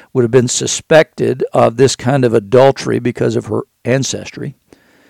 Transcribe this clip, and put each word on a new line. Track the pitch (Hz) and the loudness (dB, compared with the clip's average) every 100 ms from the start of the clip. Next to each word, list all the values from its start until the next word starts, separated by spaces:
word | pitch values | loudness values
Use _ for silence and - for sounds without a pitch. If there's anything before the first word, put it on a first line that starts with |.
| _ | _
would | 127 | -2
have | 117 | 2
been | 127 123 | 2 2
suspected | - 123 - - 156 160 - 117 127 453 | -2 -6 -8 2 2 2 -2 -4 -2 -2
of | 139 117 117 | 0 0 2
this | 135 - | 0 0
kind | 127 139 | -2 0
of | 123 113 | 2 0
adultery | 101 123 135 135 131 117 | 2 4 4 2 -2 -4
because | 120 - 123 117 | -4 -4 -2 -4
of | 107 | -4
her | 110 - _ | -8 -8 _
ancestry, | 117 135 131 101 98 - 135 - _ _ _ _ _ | -4 -2 -2 -8 -12 -14 -14 -14 _ _ _ _ _